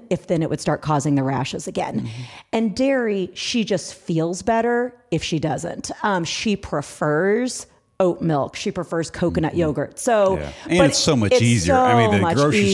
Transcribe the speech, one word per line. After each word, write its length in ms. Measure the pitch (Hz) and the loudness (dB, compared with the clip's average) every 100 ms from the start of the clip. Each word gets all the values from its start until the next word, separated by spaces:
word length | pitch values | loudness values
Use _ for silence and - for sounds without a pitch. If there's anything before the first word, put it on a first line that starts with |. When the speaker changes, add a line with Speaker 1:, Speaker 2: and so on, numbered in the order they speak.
| - | -4
Speaker 1:
if 160 | 175 - | -6 -2
then 160 | 175 | -2
it 80 | 160 | -2
would 100 | 147 | -2
start 220 | - 151 | -2 -2
causing 320 | 151 147 147 | 0 0 2
the 80 | 143 | 0
rashes 440 | 131 131 135 160 - | 0 -2 -4 -6 -8
again. 340 | - - - | -6 -4 -4
Speaker 2:
Mm-hmm. 220 | 120 117 123 - - | -6 -10 -14 -16 -6
Speaker 1:
And 240 | 226 226 185 | -2 -2 0
dairy, 540 | 269 269 226 196 180 | 0 2 0 -2 -4
she 300 | - - 240 | -6 -4 -2
just 300 | 185 185 - | 0 -2 -4
feels 480 | - - 160 165 180 | -12 -4 -2 -2 -2
better 520 | 208 226 233 240 247 - - | -2 0 2 0 -2 -6 -6
if 120 | 160 | -4
she 140 | - 160 | -2 -2
doesn't. 520 | - 151 160 - - - | -2 -4 -6 -8 -10 -4
Um, 220 | 320 185 | -2 -2
she 300 | 165 - 226 196 | -2 -4 -2 -4
prefers 1080 | - 156 - - 151 151 190 220 247 - - _ _ - | -4 -6 -6 -4 0 2 2 0 -2 -6 -14 _ _ 0
oat 240 | 185 170 | 0 0
milk. 340 | 165 147 120 - | 0 0 -2 -6
She 140 | 208 | -6
prefers 400 | 185 160 165 160 | -6 -4 -4 -4
coconut 400 | - 175 170 156 | -2 -2 0 -2
Speaker 2:
Mm-hmm. 80 | 170 | 0
Speaker 1:
yogurt. 380 | 156 139 139 - | 0 -2 -6 -4
So, 400 | - 220 196 160 | 0 4 4 2
Speaker 2:
Yeah. 140 | 147 - - | -4 -10 -2
And 100 | 170 | 4
Speaker 1:
but 80 | - | 4
Speaker 2:
it's 120 | - | 4
so 160 | - 139 | 2 2
much 160 | 101 | 4
Speaker 1:
it's 100 | - | 4
Speaker 2:
easier. 320 | 117 120 82 262 | 4 4 4 4
I 180 | 254 240 | 4 6
mean, 140 | 220 | 6
Speaker 1:
so 60 | 202 | 4
Speaker 2:
the 60 | |
Speaker 1:
much 120 | 170 165 | 2 4
Speaker 2:
grocery 340 | 147 - 202 | 4 4 2